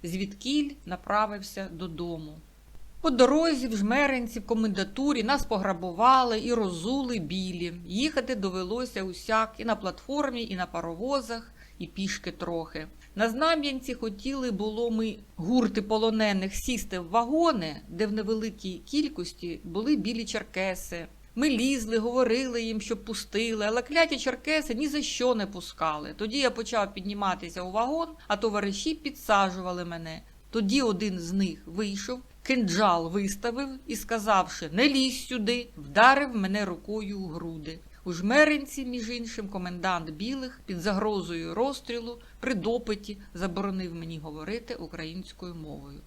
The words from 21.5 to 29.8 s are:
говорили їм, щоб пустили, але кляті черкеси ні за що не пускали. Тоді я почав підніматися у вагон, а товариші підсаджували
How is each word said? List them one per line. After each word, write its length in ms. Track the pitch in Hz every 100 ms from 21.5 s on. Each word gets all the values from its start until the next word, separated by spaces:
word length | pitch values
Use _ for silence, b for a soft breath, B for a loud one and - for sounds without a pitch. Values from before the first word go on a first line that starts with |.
| 240 254 277 220 226
говорили 680 | 226 247 247 233 269 233
їм, 180 | 226 220
щоб 240 | - 226 -
пустили, 600 | 214 - 202 233 220 208
але 160 | 233
кляті 360 | 240 311 330 294
черкеси 560 | 269 254 - 311 302
ні 140 | 226 294
за 140 | 294
що 340 | - - 247 233
не 100 | 196
пускали. 680 | 190 175 - 160 151 147 156
Тоді 200 | 214 262
я 140 | 262
почав 420 | 226 226 233 202
підніматися 680 | 202 190 208 196 180 170 175
у 100 | 180
вагон, 380 | 196 247 311 330 - B
а 100 | 208
товариші 560 | 226 208 202 196 320
підсаджували 920 | 311 285 - - 202 190 185 180 180